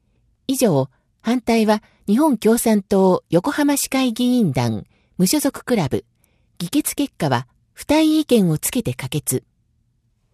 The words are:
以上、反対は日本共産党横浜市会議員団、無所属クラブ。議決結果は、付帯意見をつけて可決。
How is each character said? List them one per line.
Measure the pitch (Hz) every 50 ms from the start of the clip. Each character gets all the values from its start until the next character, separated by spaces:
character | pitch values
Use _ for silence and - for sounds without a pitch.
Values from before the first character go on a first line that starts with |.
| _ _ _ _ _ _ _ _ _
以 | - 269
上、 | 254 262 208 151 135 131 - _ _ _ _ _ _
反 | - 220 247 254
対 | - - 226 226 214
は | 214 214 214 - _ _ _ _
日 | - 202 247
本 | 311 320 254 208
共 | - 208 233 240
産 | - 233 220 208
党 | 196 - 202 190 190 185 180 - - _
横 | - 170 - 277
浜 | 285 - 294 285 285
市 | 269 - -
会 | - 262 262 247
議 | 220 - 247
員 | 247 247 247 220 160
団、 | 123 135 120 117 110 101 - - _ _ _ _ _ -
無 | 180
所 | 185 - 302
属 | - 277 - - -
ク | - 247
ラ | 214 156 131
ブ。 | - 101 - _ _ _ _ _ _ _ _ _ _ -
議 | 175 170
決 | - 294 - - -
結 | - 285 - -
果 | - 175 143
は、 | 131 117 - - _ _ _ _ _
付 | - - - 285
帯 | 311 320 311 311 311
意 | 302
見 | - 247 226 190 170
を | 156 151
つ | - -
け | - 254
て | 220 123 120
可 | - 135 127
決。 | - 147 - - 131 123 - _ _ _ _ _ _ _ _ _ _ _ _ _ _ _ _ _